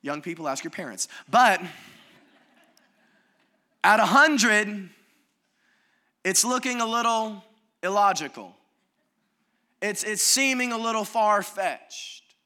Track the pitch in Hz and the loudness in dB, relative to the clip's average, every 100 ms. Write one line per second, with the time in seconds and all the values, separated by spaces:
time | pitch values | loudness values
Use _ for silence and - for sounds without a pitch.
0 | 139 147 170 165 156 135 170 - 156 98 | -8 -10 -10 -8 -6 -6 -8 -12 -14 -10
1 | - - - 220 247 185 180 - - - | -12 -12 0 4 6 4 -4 -16 -20 -20
2 | _ _ _ _ _ _ _ _ _ _ | _ _ _ _ _ _ _ _ _ _
3 | _ _ _ _ _ _ _ _ 180 214 | _ _ _ _ _ _ _ _ 4 4
4 | 196 247 311 285 226 208 208 208 185 _ | 6 6 6 6 4 4 2 -6 -12 _
5 | _ _ _ _ _ _ _ _ _ _ | _ _ _ _ _ _ _ _ _ _
6 | _ _ 180 185 233 254 254 247 226 226 | _ _ -2 0 0 -2 -2 -4 -2 -2
7 | 233 226 220 202 - _ _ _ 180 202 | 0 0 -2 -8 -20 _ _ _ -4 2
8 | 202 175 147 - 95 _ _ _ _ _ | 2 0 -6 -12 -20 _ _ _ _ _
9 | _ _ _ _ _ _ _ _ 202 202 | _ _ _ _ _ _ _ _ -6 -6
10 | 214 208 - 254 269 254 247 233 226 220 | -6 -2 0 2 0 0 -4 -4 -4 -4
11 | 208 233 208 208 196 - 190 120 - - | -4 -2 2 2 -2 -6 -6 -6 -14 -18
12 | - - _ _ | -16 -20 _ _